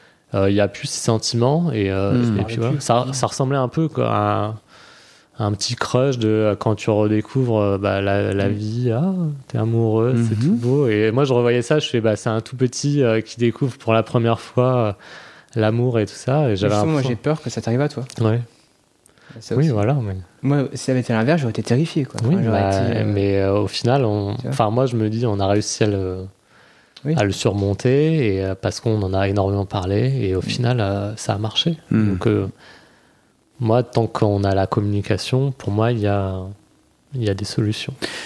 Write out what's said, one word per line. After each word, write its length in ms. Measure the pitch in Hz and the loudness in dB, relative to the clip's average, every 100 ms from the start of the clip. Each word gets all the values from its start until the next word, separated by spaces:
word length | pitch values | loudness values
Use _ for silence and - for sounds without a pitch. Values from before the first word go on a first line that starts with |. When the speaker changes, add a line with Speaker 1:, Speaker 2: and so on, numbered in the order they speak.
| - _ _ | -20 _ _
Speaker 1:
euh, 160 | 101 98 | 0 2
il 40 | 101 | 2
y 40 | |
a 80 | 101 | 0
plus 180 | - - | -2 -10
ces 140 | - | -4
sentiments, 720 | - 113 - 117 120 151 175 | 0 0 0 0 2 2 0
et, 180 | 113 98 | 0 0
euh, 220 | 95 98 | 0 2
Speaker 2:
Mm. 40 | 123 | 2
Speaker 1:
et 80 | |
Speaker 3:
Je 60 | 120 | 2
Speaker 1:
puis 60 | 104 | 0
Speaker 3:
parlais 180 | 101 117 | -2 -2
Speaker 1:
voilà. 140 | 117 | -2
Speaker 3:
plus. 80 | 135 | -2
Speaker 1:
Ça, 240 | - 120 127 | 2 0 0
Speaker 3:
Mm. 40 | |
Speaker 1:
ça 120 | 135 120 | -2 -2
ressemblait 300 | - 131 139 | -2 -2 0
un 120 | 127 | 0
peu, 200 | 160 160 | -2 -2
quoi, 200 | - 117 | -2 0
à 340 | 107 104 104 | 0 0 0
un, 1040 | 104 110 - - - - - - _ - 104 | -4 -8 -16 -20 -20 -20 -20 -20 _ -6 -4
un 60 | |
petit 220 | 104 - | -2 -4
crush 440 | 120 - 127 135 127 | -6 -2 0 2 0
de, 100 | 110 | 0
euh, 260 | 107 107 101 | 2 0 0
quand 180 | 113 | -2
tu 160 | 104 - | -2 0
redécouvres, 680 | 104 107 107 107 135 123 110 | 2 2 0 -2 -2 0 0
euh, 180 | 101 98 | 0 0
bah, 220 | 98 98 | -2 0
la, 320 | 98 101 101 | 0 0 0
la 160 | 101 98 | 0 0
Speaker 3:
Mm. 40 | |
Speaker 1:
vie, 380 | 104 107 117 123 | -2 -4 -2 -2
ah, 200 | 113 180 185 165 143 - | 0 -2 -2 -4 -6 -6
t'es 100 | 117 | -4
amoureux, 560 | 110 117 113 110 120 127 | 0 0 2 2 2 2
c'est 200 | 117 107 | 0 0
Speaker 2:
Mhm. 40 | |
Speaker 1:
tout 100 | 135 233 | 0 0
beau. 320 | 120 139 135 | 2 2 2
Et 220 | 104 110 | 2 2
moi, 140 | 117 | 2
je 80 | 143 | 2
revoyais 280 | 120 120 123 | 4 4 2
ça, 160 | 117 156 | 2 0
je 100 | - | 2
fais, 120 | 123 | 0
bah, 160 | 110 107 | 2 0
c'est 140 | - | 0
un 100 | 110 | -4
tout 160 | 110 123 | -4 -2
petit, 460 | 123 - 143 143 | -2 0 -2 2
euh, 180 | 123 110 | 2 2
qui 180 | 110 - | -2 0
découvre 380 | 120 - 139 - | 0 0 -4 -2
pour 140 | - | 2
la 80 | 113 | 2
première 360 | 110 123 117 117 | 2 2 2 0
fois, 340 | - - 127 127 | -2 0 2 2
euh, 160 | 107 98 - - - - - 113 | 0 -2 -12 -20 -20 -20 -8 0
l'amour 420 | 110 117 123 117 | 0 2 0 0
et 80 | 101 | -2
tout 60 | |
ça. 360 | - - 143 143 | -4 -2 0 2
Et 60 | 98 | 2
j'avais 160 | 101 | 2
Speaker 3:
Justement, 180 | 104 104 | 2 2
moi, 80 | 156 | 0
Speaker 1:
l'impression 80 | 123 | 0
Speaker 3:
j'ai 80 | 117 | -2
peur 260 | 143 156 | -2 -4
que 80 | - | -4
ça 100 | 117 | -6
t'arrive 180 | 113 120 | -2 0
à 80 | 147 | 0
toi. 160 | - 127 - | -4 -10 0
Speaker 1:
Ouais. 200 | 113 117 117 _ _ _ _ _ _ _ - 117 | 0 2 -2 _ _ _ _ _ _ _ -20 -20
Speaker 3:
Ça 140 | - 117 | -4 0
Speaker 1:
Oui, 80 | |
Speaker 3:
aussi. 60 | 156 | 2
Speaker 1:
voilà, 220 | 110 104 | 2 2
mais 220 | 143 107 95 90 _ | 0 -2 -6 -12 _
Speaker 3:
Moi, 260 | 135 143 127 | 0 0 0
si 100 | - | -4
ça 80 | - | -2
avait 80 | 131 | -2
été 120 | 117 | 0
l'inverse, 280 | 113 117 170 | 2 2 2
j'aurais 100 | 127 | 0
été 120 | 107 | -4
terrifié, 420 | 110 120 165 - | 0 0 2 -2
quoi. 160 | 131 107 | -4 -2
Speaker 1:
Oui, 100 | 113 | 0
Speaker 3:
Enfin, 100 | 185 | 2
j'aurais 160 | 117 107 | 2 2
Speaker 1:
bah, 300 | 98 98 98 | 2 2 2
Speaker 3:
été, 80 | 101 | 0
euh, 40 | 107 | 0
Speaker 1:
mais, 320 | 101 98 98 | 2 2 2
euh, 200 | 98 101 | 2 2
au 60 | 101 | 0
final, 360 | - 117 139 | -2 0 2
on, 300 | 120 104 101 113 | 2 0 -2 -4
Speaker 3:
tu 60 | |
vois. 80 | 127 | -4
Speaker 1:
enfin, 200 | 135 110 | 0 0
moi, 160 | 117 135 | 2 0
je 100 | 117 | 0
me 120 | 107 | 0
dis, 160 | 110 120 | 0 -2
on 140 | 101 | 0
a 60 | 98 | 2
réussi 380 | 104 104 - | 2 0 0
à 20 | 110 | 0
le, 400 | 101 92 92 95 - _ _ - _ _ - | 0 -2 -6 -10 -16 _ _ -20 _ _ -10
Speaker 3:
Oui. 100 | 139 156 | -2 0
Speaker 1:
à 80 | |
le 80 | 104 | 0
surmonter, 1040 | 95 117 101 98 98 127 139 156 160 117 95 | 0 0 0 0 0 2 2 2 2 0 0
et, 80 | |
euh, 100 | 95 | -2
parce 260 | 95 101 - | -4 -4 -4
qu'on 220 | 117 110 | -2 0
en 100 | 95 | 0
a 140 | 95 98 | 0 0
énormément 380 | 101 98 101 98 | 0 0 0 -2
parlé, 460 | 104 92 101 127 135 | -4 -2 0 0 0
et 120 | 101 | 0
au 60 | 92 | -2
Speaker 3:
Mm. 20 | |
Speaker 1:
final, 380 | - - 123 123 | -2 -2 0 0
euh, 360 | 98 98 101 110 | 0 -2 -4 -6
ça 180 | - | -4
a 40 | 101 | -4
marché. 380 | 107 - 170 160 - | -2 -2 -2 -4 0
Speaker 2:
Mm. 180 | - 107 | 2 2
Speaker 1:
Donc, 160 | 95 110 | 2 0
euh, 200 | 104 98 - - - - _ _ _ _ _ _ - | 0 -2 -8 -20 -20 -20 _ _ _ _ _ _ -4
moi, 220 | 117 120 | 2 2
tant 240 | 117 - 110 | 2 0 0
qu'on 380 | - 107 101 | 2 2 2
a 100 | 98 | 2
la 120 | 98 95 | 2 2
communication, 840 | - 104 101 95 98 - 127 139 | 0 0 -2 -2 -4 0 0 0
pour 180 | 127 - | -2 -4
moi, 220 | 101 113 | 0 0
il 80 | 120 | 0
y 60 | 104 | 0
a, 280 | 101 95 95 92 101 _ _ _ _ _ 135 | 0 -2 -6 -8 -14 _ _ _ _ _ -4
il 60 | |
y 80 | 107 | -2
a 40 | |
des 100 | 98 | -2
solutions. 500 | 104 - 107 104 - 131 - - | -2 -2 -2 -2 -8 -10 -10 -10